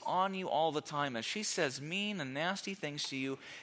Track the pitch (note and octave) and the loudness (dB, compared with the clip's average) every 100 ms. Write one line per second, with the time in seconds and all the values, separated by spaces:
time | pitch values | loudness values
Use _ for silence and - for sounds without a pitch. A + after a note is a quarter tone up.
0 | - F3 F#3+ F#3+ F#3 D3 D#3+ D3 - D3 | 2 2 2 2 2 4 4 2 0 0
1 | C#3+ A#2 - G#3 G#3+ - D3 C3 D3+ F#3+ | 0 0 -2 -2 0 2 2 0 -4 -2
2 | G#3 G3+ C3 C#3 E3+ G3 - F#3+ D3+ D3 | -2 -2 -2 0 0 0 -2 -4 -4 -2
3 | - C3+ C3+ C3+ - - | -2 -2 -2 -2 -6 -14